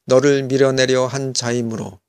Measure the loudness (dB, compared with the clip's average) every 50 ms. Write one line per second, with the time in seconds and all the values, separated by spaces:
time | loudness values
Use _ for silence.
0 | -2 2 4 4 4 4 2 2 0 -2 0 2 2 2 2 0 0 2 2 0
1 | 0 -2 -4 -6 -8 -6 -6 -6 -4 -4 -4 -4 -4 -6 -6 -8 -10 -12 -14 -18
2 | _